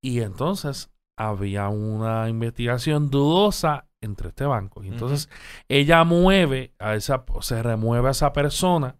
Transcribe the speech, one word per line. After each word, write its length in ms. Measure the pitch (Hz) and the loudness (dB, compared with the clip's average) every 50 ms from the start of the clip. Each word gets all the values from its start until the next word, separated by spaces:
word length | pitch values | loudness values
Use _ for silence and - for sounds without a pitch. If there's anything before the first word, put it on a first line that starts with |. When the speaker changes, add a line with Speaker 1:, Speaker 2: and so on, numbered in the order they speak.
Speaker 1:
Y 180 | - 131 123 120 | -4 -2 -2 -2
entonces 680 | 113 101 92 - 135 165 202 190 - 147 135 - - _ _ _ _ _ _ - | -2 -2 -4 -4 -2 -2 -2 -4 -4 -6 -8 -8 -12 _ _ _ _ _ _ -6
había 500 | 110 107 104 95 101 101 98 101 101 101 | -4 -4 -4 -4 -4 -4 -4 -2 -2 -2
una 600 | 104 107 107 110 110 107 110 113 113 113 113 113 | -2 -4 -4 -4 -4 -4 -2 -2 -2 -2 -2 -2
investigación 800 | 113 113 117 117 120 - 123 117 123 123 120 156 151 147 147 143 | -2 -2 -4 -4 -4 -4 -2 -2 -2 -2 0 0 2 2 2 2
dudosa 760 | 131 139 143 147 160 180 208 208 196 - - 160 147 131 - _ _ _ | 2 2 4 4 4 4 4 2 2 0 -2 -2 -2 -2 -8 _ _ _
entre 260 | - 107 101 - - 90 | -10 -10 -8 -8 -10 -10
este 140 | - - 135 | -6 -4 -2
banco. 380 | 143 135 110 101 95 - - 95 | -2 -2 -2 -4 -6 -12 -14 -14
Y 40 | 95 | -12
entonces 380 | 90 113 117 123 143 143 147 | -10 -6 -4 -2 -2 -4 -4
Speaker 2:
Ujú. 80 | _ - - - - - - _ _ | _ -14 -20 -20 -20 -20 -20 _ _
Speaker 1:
ella 360 | 131 139 143 143 165 165 165 | 2 2 4 6 6 6 6
mueve 720 | 170 170 170 180 190 190 196 180 147 131 131 131 - _ _ | 6 4 6 6 6 6 6 4 2 0 -4 -6 -10 _ _
a 160 | 101 107 107 | -4 -2 -2
esa, 300 | 107 - - 139 123 117 - - 101 | -2 -2 -2 -2 -2 -2 -4 -6 -6
se 220 | - - 127 113 | -4 -4 -4 -2
remueve 460 | 113 120 113 110 110 113 117 120 123 131 | 0 -2 -2 0 0 0 2 2 2 2
a 40 | |
esa 200 | 135 - 156 143 | 2 2 0 0
persona 640 | - 147 143 147 143 - 180 180 180 165 143 127 127 | 2 0 -2 0 0 0 2 2 2 2 0 -4 -8